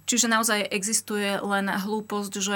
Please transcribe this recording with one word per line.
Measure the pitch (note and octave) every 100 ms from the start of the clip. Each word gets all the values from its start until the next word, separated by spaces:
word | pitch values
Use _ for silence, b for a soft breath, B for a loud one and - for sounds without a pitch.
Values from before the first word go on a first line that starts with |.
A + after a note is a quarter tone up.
Čiže | - A#3+ A#3
naozaj | A3+ A3+ G#3 G3
existuje | G#3 G3 A3+ - G#3 G3+ G3
len | G3+ G3 G3
hlúposť, | F#3 G3 A3 G#3+ G#3 G3+
že | G3+ F#3+